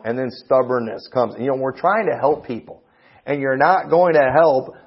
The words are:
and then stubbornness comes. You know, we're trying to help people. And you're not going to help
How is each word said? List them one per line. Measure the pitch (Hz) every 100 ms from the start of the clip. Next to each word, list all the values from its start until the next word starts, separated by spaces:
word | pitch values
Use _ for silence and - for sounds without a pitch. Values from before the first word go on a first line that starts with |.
| 110
and | 123
then | 127
stubbornness | 123 - 131 123 127 113 98 -
comes. | 127 113 101
You | 131
know, | 135
we're | 131 -
trying | 175 220 185
to | 120
help | 135 - -
people. | 113 - - _ _ _ _ 131
And | 143
you're | 135 131
not | 160 185 143
going | 165 180
to | 156 131
help | 143 165 131 - -